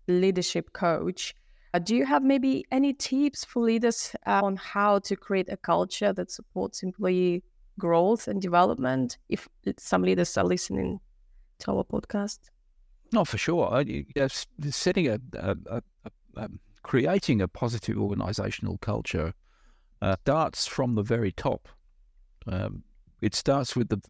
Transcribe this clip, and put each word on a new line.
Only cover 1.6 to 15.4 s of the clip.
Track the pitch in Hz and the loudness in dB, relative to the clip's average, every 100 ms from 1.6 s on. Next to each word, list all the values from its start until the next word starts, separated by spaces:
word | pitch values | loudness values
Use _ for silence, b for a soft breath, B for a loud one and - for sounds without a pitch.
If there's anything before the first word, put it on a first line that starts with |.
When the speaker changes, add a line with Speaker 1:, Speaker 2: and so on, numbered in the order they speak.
| _ | _
Speaker 1:
Uh, | 175 | -2
do | 175 240 | 2 2
you | 269 | 4
have | 285 | 4
maybe | 269 277 262 262 - | 4 4 2 0 0
any | 262 277 | 2 2
tips | 277 - 262 285 - | 0 -2 2 2 0
for | - 247 | -6 0
leaders, | 233 226 233 226 - - - | 2 4 2 0 -6 -8 0
uh, | 202 | 2
on | 196 190 | 2 0
how | - 202 208 202 | -4 0 4 4
to | - 196 | 2 -6
create | - 196 185 | -2 -2 -2
a | - | -4
culture | - 170 180 - 202 | 0 2 0 0 0
that | 190 180 | 0 -6
supports | - - 185 196 - | -8 -10 -6 -6 -4
employee | 185 180 190 180 180 175 - _ - - | -8 -2 0 2 2 0 -4 _ -20 -6
growth | 170 170 180 226 - | 2 4 4 2 0
and | 202 | -4
development, | 185 175 185 - 127 131 247 - - | 2 4 4 2 0 0 -2 -4 -6
if | - - _ - - | -6 -6 _ -8 -6
some | - 180 | 0 2
leaders | 185 185 175 214 | 4 2 2 2
are | 180 | 0
listening | 180 - 196 190 196 - _ _ - - - | 0 -2 -4 -4 -4 -10 _ _ -20 -20 -12
to | - | -4
our | 196 | -2
podcast? | 190 208 - 208 208 - _ _ _ _ _ _ - | -2 -4 -4 -4 -4 -8 _ _ _ _ _ _ -2
Speaker 2:
No, | 226 | 0
for | 170 - | 0 -2
sure. | - 170 101 | 0 2 2
I, | 123 | 2
you | 147 139 139 - | 0 -4 -6 -2
know, | |
s-, | 135 - - - 147 | -2 -2 -12 -8 -6
setting | - - 185 151 | -2 0 2 2
a, | 107 127 | 0 -6
a, | - | -8